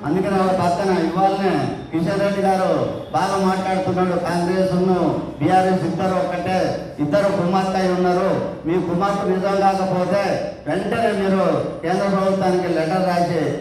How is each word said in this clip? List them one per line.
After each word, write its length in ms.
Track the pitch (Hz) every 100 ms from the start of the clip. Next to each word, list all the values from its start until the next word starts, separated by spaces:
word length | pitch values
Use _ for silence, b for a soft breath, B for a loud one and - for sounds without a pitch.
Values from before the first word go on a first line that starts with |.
| 147
అందుకని 280 | 180 196 190
వాళ్ళ 140 | 190 185
పక్కన 300 | 175 175 196 180 165
ఇవ్వాలనే 440 | 175 196 190 190 156 131 - -
కిషన్ 320 | 160 170 190
రెడ్డి 180 | 202 190 190
గారు 240 | 190 180 - - - - 151
బాగా 220 | 190 190 190
మాట్లాడుతున్నాడు. 680 | 185 190 190 185 180 185 170 170
కాంగ్రెస్ 460 | 175 175 185 185 175 185 175 160 127 - -
బీఆర్ఎస్ 460 | 151 185 185 185 165
ఇద్దరు 260 | 165 190 180
ఒక్కటే, 360 | 160 175 185 185 151 - - -
ఇద్దరు 260 | 151 202 202 185
కుమార్తె 400 | 175 190 190 190
అయి 100 | 185 180
ఉన్నారు. 320 | 180 180 190 143 - - 156
మీ 80 | 180 165
కుమార్తె 360 | 175 196 196 190
నిజం 240 | 185 196 196 196
కాకపోతే 580 | 185 185 180 180 202 - - - - 143
వెంటనే 440 | 180 196 233 220 196
మీరు 220 | 190 190 175 147 - -
కేంద్ర 220 | 165 190 196 190
ప్రభుత్వానికి 520 | 190 190 185 180 170 160
లెటర్ 300 | 160 156 180
రాసి 320 | 175 175 170 143 -